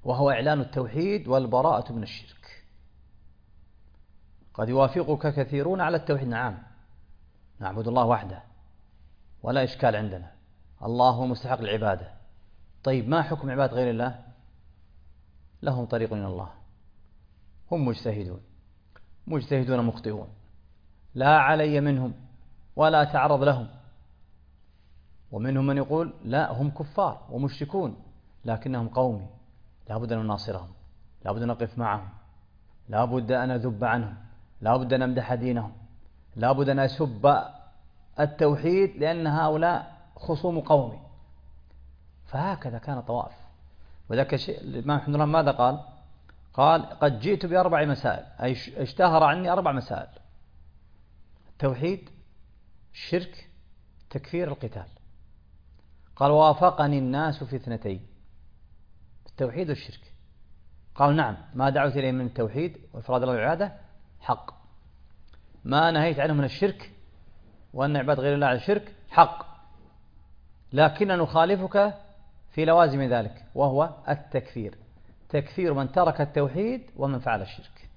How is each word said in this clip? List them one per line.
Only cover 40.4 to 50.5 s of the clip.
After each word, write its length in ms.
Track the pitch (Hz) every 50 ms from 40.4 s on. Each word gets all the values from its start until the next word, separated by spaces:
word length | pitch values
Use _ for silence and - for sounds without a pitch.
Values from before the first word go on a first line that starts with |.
| - 180 170 160
قومي". 400 | 139 - 156 143 131 113 107 - - - - - - - - - - - - - - - - - - - - - - - - - -
فهكذا 520 | - - 135 160 190 196 - - 135 117 117
كان 220 | - - 143 127
طوائف. 360 | 120 - 120 123 - - - - - - - - - - - - - - - - - -
وذاك 240 | 110 120 139 135 -
الشيء 260 | 135 - - - -
الإمام 380 | - - 131 127 117 143 147 147
أحمد 180 | 143 147 147
رحمه 80 | 147 151
الله 180 | 147 151 160 156
ماذا 80 | 139
قال؟ 300 | 135 - 123 123 139 147 - - - - - - - - - - - - - - -
قال: 440 | - 135 151 165 165 - - - -
"قد 220 | - 147 135 110
جئت 260 | 110 175 208 165 -
بأربع 380 | 175 165 185 185 180 165 151 151
مسائل"، 400 | 147 139 123 - 127 98 - - - - - -
أي 100 | 127 127
اش-، 160 | 120 - -
اشتهر 560 | - - 143 123 - - 185 180 160 160 156
عني 280 | 147 147 175 180 175 180
أربع 200 | 185 180 160 139
مسائل: 360 | 131 123 - - - - - - - - - - - - _